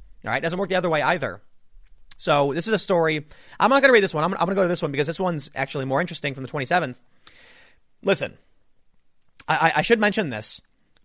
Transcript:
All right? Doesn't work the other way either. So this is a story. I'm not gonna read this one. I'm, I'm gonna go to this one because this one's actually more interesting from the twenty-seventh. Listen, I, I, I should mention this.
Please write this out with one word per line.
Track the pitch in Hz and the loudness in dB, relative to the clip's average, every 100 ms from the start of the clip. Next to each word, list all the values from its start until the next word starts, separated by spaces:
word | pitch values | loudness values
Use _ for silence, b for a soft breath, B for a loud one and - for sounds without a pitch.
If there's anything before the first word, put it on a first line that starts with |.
| - - 107 | -18 -12 -6
All | |
right? | 127 | -4
Doesn't | 160 180 | -2 -4
work | 180 | -2
the | 185 | -2
other | 170 | 0
way | 151 | 0
either. | 135 175 135 92 - - - - - - - - | 0 0 -4 -8 -18 -20 -20 -20 -20 -20 -20 -6
So | 170 147 143 | 0 2 2
this | 147 220 | 0 0
is | |
a | 214 | -2
story. | - 175 160 156 - B B B | 0 2 2 -2 -8 B B B
I'm | 214 | 4
not | 277 | 6
gonna | 269 | 8
read | 233 | 6
this | 196 | 4
one. | 151 170 | 0 -2
I'm, | |
I'm | 190 | 0
gonna | 170 196 | 0 2
go | |
to | 175 | 0
this | 175 | 0
one | 147 | -2
because | 139 147 | -2 -4
this | 160 | -2
one's | 185 156 - - | -4 -4 -6 -6
actually | 139 147 135 | -6 -6 -2
more | 139 | -2
interesting | 175 160 143 | -2 -6 -8
from | 135 | -8
the | 127 | -8
twenty-seventh. | 151 127 175 139 - - B B B B B B B _ _ | -6 0 0 0 -8 -20 B B B B B B B _ _
Listen, | 190 196 127 - _ _ _ _ _ _ _ _ _ - - | 0 0 -2 -10 _ _ _ _ _ _ _ _ _ -12 -4
I, | 151 | 0
I, | 160 151 | 2 2
I | |
should | - 226 | 2 2
mention | 208 220 160 | 2 0 -4
this. | 110 - - - _ _ _ | -4 -6 -6 -12 _ _ _